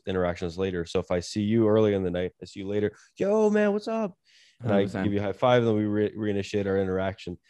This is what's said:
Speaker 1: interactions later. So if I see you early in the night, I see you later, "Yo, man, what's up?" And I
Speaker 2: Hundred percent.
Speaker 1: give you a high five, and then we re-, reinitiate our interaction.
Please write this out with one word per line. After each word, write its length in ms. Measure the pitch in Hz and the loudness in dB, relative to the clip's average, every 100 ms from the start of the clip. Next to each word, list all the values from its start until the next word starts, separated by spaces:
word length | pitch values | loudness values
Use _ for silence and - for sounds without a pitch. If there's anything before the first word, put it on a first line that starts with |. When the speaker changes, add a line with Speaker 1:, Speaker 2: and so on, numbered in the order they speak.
| - | -4
Speaker 1:
interactions 500 | 92 90 90 87 87 | -2 0 -2 -6 -4
later. 260 | 95 90 82 | -4 -4 -2
So 140 | 92 | -4
if 100 | - | -2
I 80 | 90 | -4
see 220 | - 107 | -2 -4
you 260 | 104 113 107 | 0 2 4
early 260 | 110 107 98 | 4 4 2
in 80 | |
the 80 | 92 | -2
night, 220 | 90 90 - | -2 -6 -8
I 40 | 92 | -16
see 140 | 98 | -12
you 80 | 98 | -4
later, 240 | 104 104 - - - | -2 -2 -4 -20 -4
"Yo, 320 | 190 214 214 | 0 2 2
man, 240 | 208 208 | 4 2
what's 140 | 208 226 | 0 -4
up?" 280 | 226 202 - _ _ _ - | -4 -6 -8 _ _ _ -8
And 80 | 120 | 0
I 40 | 101 | 2
Speaker 2:
Hundred 80 | 101 | 0
percent. 180 | 98 98 | -2 0
Speaker 1:
give 80 | |
you 60 | 101 | 0
a 40 | |
high 80 | 101 | -2
five, 300 | - 127 123 | 0 4 4
and 60 | 113 | 4
then 60 | 107 | 2
we 100 | 107 | 0
re-, 260 | 104 104 107 | 0 -2 -2
reinitiate 520 | 107 101 98 104 98 | -4 -2 -2 -2 0
our 100 | 95 | 0
interaction. 560 | 95 92 95 92 90 87 | 0 -2 -2 -6 -12 -12